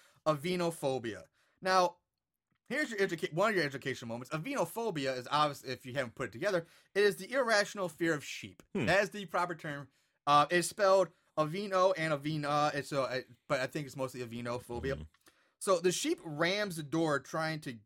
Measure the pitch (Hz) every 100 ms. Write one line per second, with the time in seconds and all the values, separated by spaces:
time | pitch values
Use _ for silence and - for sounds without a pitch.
0 | _ _ 156 147 160 180 170 165 139 131
1 | 113 95 - _ _ _ 185 185 180 -
2 | _ _ _ _ _ _ - - 202 208
3 | 190 165 180 156 214 196 147 135 135 123
4 | 120 117 127 156 175 277 170 226 226 160
5 | 135 127 120 143 151 135 120 127 127 135
6 | 123 - 120 117 196 180 165 - _ 196
7 | 208 165 185 254 233 208 202 202 180 -
8 | 165 151 - - 104 - _ 202 131 190
9 | 202 208 190 180 175 165 160 147 139 _
10 | _ _ - 147 147 175 170 - 196 190
11 | 180 _ _ - 151 185 208 185 190 185
12 | 160 147 147 156 147 147 147 143 139 147
13 | 123 127 - 120 - 139 131 160 135 147
14 | 131 127 120 117 120 123 120 120 135 135
15 | 78 _ _ _ _ _ - 180 180 170
16 | 294 349 165 147 170 202 208 165 143 160
17 | 165 139 - 160 160 156 147 117